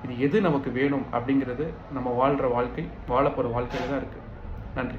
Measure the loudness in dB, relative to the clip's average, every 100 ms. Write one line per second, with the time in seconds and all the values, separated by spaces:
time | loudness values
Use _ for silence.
0 | -6 0 4 4 4 2 0 0 2 0
1 | 0 -2 2 2 2 -2 -4 -6 -8 -6
2 | -2 4 4 4 2 2 0 -2 -6 -8
3 | 0 4 4 2 0 0 -2 -2 -2 -2
4 | -4 -10 -12 -12 -10 -10 -8 -4 -4